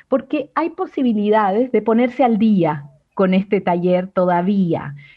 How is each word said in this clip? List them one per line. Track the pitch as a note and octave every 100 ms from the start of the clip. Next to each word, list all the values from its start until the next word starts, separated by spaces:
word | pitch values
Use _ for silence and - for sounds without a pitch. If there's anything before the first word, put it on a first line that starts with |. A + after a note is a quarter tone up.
| _
porque | C4 C4+ D4+ -
hay | - E4
posibilidades | E4 F#4 - B3+ G#3+ G#3 G#3+ G3+ G#3 B3+
de | G#3+
ponerse | G#3+ A3+ B3 B3
al | B3+ G#3+
día | A3 G3 D#3+ D3 - _ _
con | - F#3+
este | F#3 G3 G3+
taller | F#3+ F3 F3+ F3+ F#3
todavía. | - F3+ F3 F3+ G3+ F3 D#3 C#3+ C#3+ -